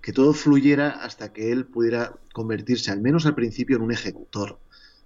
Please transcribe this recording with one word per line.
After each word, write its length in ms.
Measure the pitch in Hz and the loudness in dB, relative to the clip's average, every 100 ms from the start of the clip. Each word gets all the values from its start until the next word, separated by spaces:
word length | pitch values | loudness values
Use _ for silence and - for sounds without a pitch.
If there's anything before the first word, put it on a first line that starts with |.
que 120 | - | -6
todo 200 | 131 143 | 4 4
fluyera 560 | 147 147 139 139 143 147 | 4 4 6 6 4 0
hasta 440 | 92 123 - 107 | -4 -14 -14 -14
que 180 | 107 110 | -6 -4
él 140 | 127 123 | -2 -4
pudiera 480 | 117 117 117 117 - - | -2 0 0 -6 -10 -18
convertirse, 580 | 117 110 107 110 120 - | -10 -6 -6 -2 -4 -2
al 100 | 101 | -2
menos 240 | 120 165 156 | 2 2 2
al 80 | |
principio, 440 | 143 117 117 127 123 | 0 -4 -4 -2 0
en 40 | |
un 100 | 113 | 0
ejecutor, 680 | 113 101 - - 104 98 - - _ - _ | -4 -6 -12 -12 -8 -8 -10 -20 _ -20 _